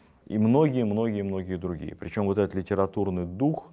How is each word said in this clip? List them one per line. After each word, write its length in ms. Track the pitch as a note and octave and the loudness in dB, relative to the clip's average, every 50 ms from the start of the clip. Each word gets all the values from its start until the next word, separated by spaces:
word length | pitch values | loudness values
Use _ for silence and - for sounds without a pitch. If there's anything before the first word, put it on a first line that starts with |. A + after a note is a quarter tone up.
| _ _ _ _ - | _ _ _ _ -12
и 120 | - - A2 | -4 -2 2
многие-многие-многие 1200 | G#2+ A2 A#2+ C#3 D#3+ D3 B2+ B2+ A#2 G#2 G2+ A2 A2+ A#2 G#2 G#2 G2 G2 F#2+ F#2+ F#2 F2+ F#2 F2 | 4 4 6 6 6 4 4 2 0 0 0 0 0 -2 -2 -2 -4 -4 -4 -4 -4 -4 -6 -4
другие. 380 | F2+ F2+ F2+ D2+ C#2+ D#2 - | -4 -4 -4 -6 -6 -10 -10
Причём 300 | - - E2+ - G#2+ G2+ | -10 -10 -8 -4 -2 0
вот 120 | G2 G2 G#2 | 2 2 2
этот 180 | G2+ F#2+ - | 2 0 0
литературный 680 | F#2+ F2+ - G2+ G2 F#2+ F#2+ - G#2 G2 G2 F#2 F2+ F2 | -2 -4 0 2 2 2 2 0 -2 -2 0 0 -2 -4
дух 460 | F2 F2+ G2 C3 D3+ D#3 - - - | -4 -2 0 0 0 0 -2 -6 -12